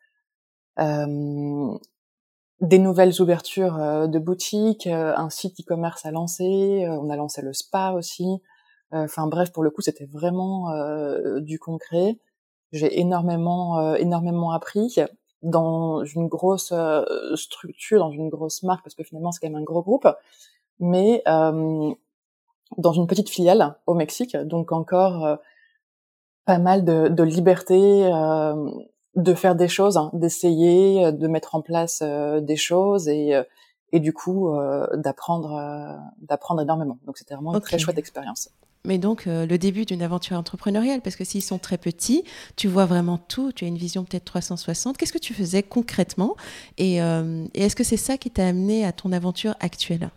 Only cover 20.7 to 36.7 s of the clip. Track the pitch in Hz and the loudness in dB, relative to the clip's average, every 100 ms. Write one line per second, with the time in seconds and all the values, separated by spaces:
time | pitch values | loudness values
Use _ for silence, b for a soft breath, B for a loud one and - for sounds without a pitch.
20.7 | _ 175 180 202 233 - 160 160 160 160 | _ 0 4 4 4 2 4 4 2 -2
21.7 | 160 151 - _ _ _ _ _ _ _ | -2 -4 -6 _ _ _ _ _ _ _
22.7 | - 170 165 170 190 208 - 175 214 151 | 0 2 2 2 0 -2 2 6 6 4
23.7 | - - 170 151 - 247 147 147 170 165 | 0 -2 0 0 -4 -6 -4 -4 -4 -2
24.7 | 165 160 180 190 175 156 151 b b b | -4 0 2 2 2 -2 -2 b b b
25.7 | b _ _ _ _ _ _ - 180 175 | b _ _ _ _ _ _ 2 4 6
26.7 | 196 170 160 156 165 165 165 175 180 - | 4 4 4 4 6 4 6 4 4 6
27.7 | 185 196 202 190 165 156 156 156 151 147 | 6 8 6 6 2 2 2 0 -2 -6
28.7 | - - _ _ 180 170 175 190 175 175 | -8 -16 _ _ 0 4 4 4 4 2
29.7 | 175 196 180 156 170 165 - 175 160 170 | 4 4 4 0 0 -2 2 2 4 6
30.7 | 175 196 196 170 151 156 160 - 160 156 | 8 6 6 4 2 0 -2 -2 -6 -2
31.7 | 165 165 - 151 147 147 151 147 156 - | -2 -2 -4 -4 -2 0 -2 0 -2 2
32.7 | 175 196 202 156 151 147 139 127 b b | 2 4 2 0 0 2 2 0 b b
33.7 | b _ 165 151 156 - 190 185 147 143 | b _ 0 2 -2 -4 -2 0 0 -2
34.7 | 139 - 151 143 139 - 170 156 151 147 | -2 -2 -2 -2 -4 -4 -4 -4 -8 -8
35.7 | 147 147 147 147 _ 151 143 - 170 147 | -10 -12 -16 -18 _ -6 -6 -2 -2 0